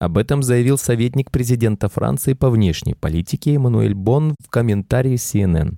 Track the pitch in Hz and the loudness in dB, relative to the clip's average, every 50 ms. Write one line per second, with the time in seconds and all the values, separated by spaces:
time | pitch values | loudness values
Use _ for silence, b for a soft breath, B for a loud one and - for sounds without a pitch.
0 | - 87 82 101 113 - 143 143 135 123 123 123 120 127 139 135 - - 120 113 | -4 -2 0 0 0 0 0 0 0 2 2 2 2 2 0 0 0 0 0 0
1 | 117 123 - 139 131 - - 123 123 117 127 117 117 110 107 - - 98 - - | 0 0 0 -2 -2 -2 -2 -2 0 0 0 2 2 0 0 0 -2 -4 -2 -2
2 | 107 117 135 135 - 135 131 - - 131 117 110 104 90 78 - - - - - | -2 -2 -2 -2 -2 -2 0 2 2 2 4 4 4 2 2 0 -4 -6 -6 -4
3 | - 78 78 85 90 - - - - 147 147 143 127 123 117 110 110 107 101 98 | -4 -2 -2 -2 -2 -4 -6 -4 -2 0 0 2 2 2 2 2 2 0 0 -2
4 | 95 110 127 147 156 156 147 - - - - 123 120 113 101 101 98 - 123 123 | 0 0 0 2 0 0 -2 -4 -8 -6 -2 -2 0 0 0 0 -2 -2 -2 0
5 | 127 135 127 120 - - - 104 101 92 85 80 78 - 87 | 0 0 -2 -2 -4 -2 -2 0 2 2 2 0 0 -2 -4